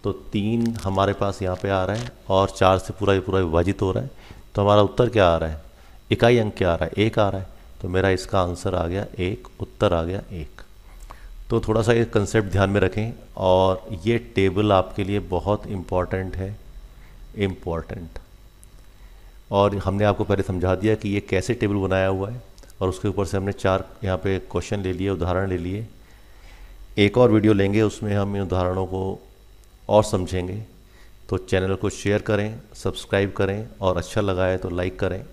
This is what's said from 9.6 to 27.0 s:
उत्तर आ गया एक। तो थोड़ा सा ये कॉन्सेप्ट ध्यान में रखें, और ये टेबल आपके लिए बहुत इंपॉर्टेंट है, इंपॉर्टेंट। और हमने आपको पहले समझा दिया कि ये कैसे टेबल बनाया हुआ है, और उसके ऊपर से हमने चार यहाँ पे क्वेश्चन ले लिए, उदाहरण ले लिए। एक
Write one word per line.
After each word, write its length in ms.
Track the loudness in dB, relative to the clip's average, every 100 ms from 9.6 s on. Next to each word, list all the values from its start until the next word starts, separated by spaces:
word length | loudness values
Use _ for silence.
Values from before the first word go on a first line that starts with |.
उत्तर 320 | -14 0 2
आ 100 | 2
गया 180 | 0 -6 -8
एक। 280 | -12 -12 -14 -20 -20 -20 -18 -18 -16 -16 -16 -2
तो 100 | -2
थोड़ा 220 | 2 0
सा 100 | 4
ये 120 | 2
कॉन्सेप्ट 440 | 2 0 2 0 0
ध्यान 220 | 2 2
में 100 | 4
रखें, 320 | 2 0 -6 -8 -16 -2
और 500 | 4 6 4 2 -4 -6 -2
ये 120 | -2 0
टेबल 380 | 2 2 2 4
आपके 320 | 4 2 -4
लिए 140 | -4 -4 -2
बहुत 380 | -4 -2 -4 -4
इंपॉर्टेंट 720 | -10 -4 -2 -2 -4 -6 -6
है, 200 | -8 -10 -16 -20 -20 -20 -20 -20 -18 -4
इंपॉर्टेंट। 840 | -4 -2 -6 -6 -6 -12 -12 -14 -18 -20 -20 -20 -20 -20 -20 -20 -20 -20 -20 -20 -2
और 260 | 4 4 2
हमने 280 | -2 2
आपको 200 | 2 2
पहले 180 | 0 0
समझा 320 | 0 0 0
दिया 200 | 2 2
कि 140 | 0 0
ये 120 | -4
कैसे 340 | 0 -2 0
टेबल 220 | -2 0 0
बनाया 300 | 0 2 2
हुआ 220 | 0 -4
है, 120 | -8 -16 -20 -20 -4
और 80 | -4
उसके 200 | -2 -4
ऊपर 160 | -2
से 120 | -2 -2
हमने 160 | -4
चार 360 | -2 0 0 -2 -8
यहाँ 120 | -4 -2
पे 220 | 0 -2
क्वेश्चन 400 | -2 -6 -4 -4
ले 120 | -4
लिए, 180 | -2 -2
उदाहरण 380 | -2 0 0 -2
ले 100 | -4
लिए। 280 | -4 -6 -10 -16 -20 -20 -20 -20 -20 -20 -20 -20 -10
एक 200 | 2